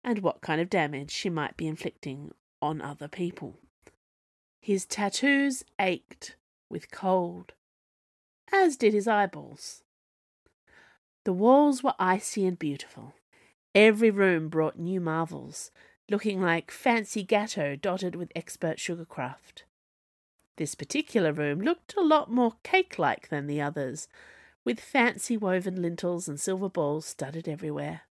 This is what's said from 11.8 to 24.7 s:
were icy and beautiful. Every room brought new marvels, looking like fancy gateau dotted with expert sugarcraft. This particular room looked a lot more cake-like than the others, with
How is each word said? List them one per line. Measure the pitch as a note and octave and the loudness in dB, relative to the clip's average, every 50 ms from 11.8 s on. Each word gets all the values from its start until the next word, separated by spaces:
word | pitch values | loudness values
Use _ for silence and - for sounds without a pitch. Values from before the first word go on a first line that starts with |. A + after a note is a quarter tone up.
| C4 | 0
were | C4+ - - | -2 0 2
icy | F#3 F#3 F#3 F#3+ - - - G#3+ F#3+ | 2 2 2 2 0 -6 -2 0 0
and | F#3 F3+ - | 0 0 -2
beautiful. | E3 D3 C#3 C#3 - - - - A2+ C#3+ _ _ _ _ _ _ _ _ _ _ _ _ _ | -4 -6 -6 -6 -10 -16 -18 -20 -20 -20 _ _ _ _ _ _ _ _ _ _ _ _ _
Every | G3 G#3+ A3 G#3+ G#3 A#3 A3 | 8 8 8 8 6 4 4
room | G3+ G3 G3 F#3+ F3 D#3+ D#3+ D#3 | 6 6 4 4 4 2 0 0
brought | D#3+ D#3+ D#3+ D#3 - | 0 0 0 0 -2
new | - E3 F3 F#3+ F#3 | -4 -6 -4 -4 -2
marvels, | F3 D#3+ D#3 D#3+ E3 D#3 E3+ C#3 B2 - - - - - _ _ - _ _ _ _ - | -2 0 0 0 -2 -4 -6 -12 -12 -14 -14 -14 -14 -14 _ _ -20 _ _ _ _ -4
looking | G#3 G#3 - A3 G3 F#3 | -4 -2 0 -2 0 2
like | F#3+ E3+ E3 E3 - - | 2 2 2 0 -2 -8
fancy | - - - C4 A#3 A3+ G#3 - - G#3+ | -16 -2 0 2 2 2 0 -4 -6 -6
gateau | F#3+ - A3 G#3 G#3 A3 - G3 D3 C#3+ C#3 | 0 2 2 2 2 -2 -4 -4 -2 -2 -4
dotted | D3 - G3 F3 F#3+ G3 F3+ - | -4 -4 -4 -2 -2 -4 -6 -6
with | E3+ F3 - - | -6 -10 -8 -8
expert | E3+ - - - - - D#3+ - - | -10 -10 -10 -10 -4 -4 -4 -4 -4
sugarcraft. | - - E3+ E3+ E3 _ - - C3 B2+ C3 - _ - _ - _ _ _ _ _ _ _ _ _ _ _ _ _ _ _ _ _ _ _ | -6 -8 -8 -8 -10 _ -8 -8 -8 -8 -8 -14 _ -20 _ -20 _ _ _ _ _ _ _ _ _ _ _ _ _ _ _ _ _ _ _
This | - D#3+ D3 - | -8 -8 -8 -6
particular | - D3 - - D4 D4+ - - A3+ F3 D#3 | -12 -10 -4 -4 -4 -4 0 0 2 2 2
room | D3 D#3+ D3 D3 C#3+ F3 | 0 0 -2 -2 -2 -2
looked | G3 D4+ F4 - _ - - | 0 -2 -2 -2 _ -6 -2
a | G4+ | 0
lot | F4+ D4+ D#4 D4+ D4 - | 4 4 4 4 2 2
more | A3+ B3+ A#3+ A3+ - _ _ | 2 2 2 2 0 _ _
cake-like | - - F#4+ F4+ _ - - D#3+ C3+ G#2+ - - - | 0 2 2 2 _ -2 0 0 0 0 -2 -6 -6
than | D#3+ D3 C#3 | -6 -6 -4
the | D3 D3 D3+ | -4 -4 -2
others, | C#3+ D3 - D3+ C#3 C3 A#2+ D#3 - _ _ - - - - - - - _ _ _ | -2 -4 -4 -4 -6 -6 -8 -10 -14 _ _ -20 -20 -20 -20 -20 -20 -20 _ _ _
with | A#3+ | -4